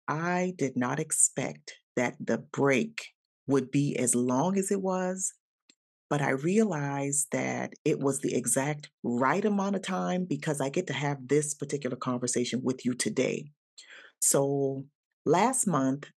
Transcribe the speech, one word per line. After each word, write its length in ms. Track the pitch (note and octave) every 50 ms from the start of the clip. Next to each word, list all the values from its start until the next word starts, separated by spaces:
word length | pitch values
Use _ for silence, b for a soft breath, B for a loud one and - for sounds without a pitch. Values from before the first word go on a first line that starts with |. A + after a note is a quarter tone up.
| _
I 460 | - C#3+ D#3 E3 F3 F3+ F3+ F3+ F#3 F3+
did 200 | F3 C#3+ C3 B2+
not 240 | B2+ B2 B2 C#3 D3+
expect 800 | D#3 D#3 - - - - - - C3 - D3 D3 - - - - _ _ _
that 180 | - B2 A#2+ - - -
the 140 | - A2+ A2
break 680 | - - - - C3+ C#3 C3+ B2+ B2 A2+ - - - - - _ _ _ _ _ _ -
would 240 | C3+ C#3 B2+ - -
be 260 | D3 C#3+ C#3+ - -
as 160 | B2+ A#2+ -
long 420 | A#2+ B2 B2+ B2+ C3 D3+ F3+ G3
as 140 | G3 F#3+ F#3+
it 120 | G#3 G3 F#3+
was, 500 | F#3+ F#3 F#3 F#3 F#3 F#3 F#3+ F#3 - - _ _ _ _ _ _ _ - _ _ _ _ _ _ _
but 140 | C#3+ D3 C#3
I 80 | C3+
realized 1000 | C3 C3+ C#3+ E3+ F#3+ A3 A3 G#3 F3 D3 C#3+ C#3+ C#3 C#3 C#3 C#3+ C#3+ - - - -
that 400 | C3 C3 C3 B2+ B2 B2+ C3 - - _
it 140 | D3+ D#3+ D3+
was 220 | C3+ C#3 C3 C3+
the 160 | - - -
exact 540 | C#3+ - - - C3+ C3+ D3 D3+ D3 D3 - _ _ -
right 420 | A#2 A#2+ A#2+ C3 C3 D3 F#3+ G#3
amount 300 | A3 G#3 G3 F#3+ G3+ G3+
of 80 | F#3+ F#3
time 420 | - F#3+ F#3 F3+ F3+ F3+ F3+ F#3
because 360 | F3+ D3 D3 - D#3+ D3 D3
I 80 | C3+ C#3
get 180 | C#3 F#3 F3+
to 60 | - C#3+
have 340 | C3 D3+ C#3+ C#3+ C3+ B2+
this 260 | B2 C#3+ D3+ D3 D3 -
particular 440 | - C#3+ C3+ D3 C#3+ D3 B2+ B2+
conversation 640 | A#2+ - C3 B2 B2 B2 A#2+ - B2+ B2 A#2+ - A2+ -
with 220 | B2 B2+ B2+ -
you 100 | A#2+ B2
today. 560 | B2 - A#2+ A2 - B2+ - - - D3+ - - _ _ _ _ B B B B B B B B B
So 640 | - - - D3 C#3 C#3 C#3+ C#3 C#3 C3+ C3+ C3+ C#3 - _ _ _ _ _ _ _
last 420 | - D3+ F3 G#3 B3 C4 - -
month, 380 | G3+ E3+ C#3 C3+ C3 C3+ C#3+ C#3+ - -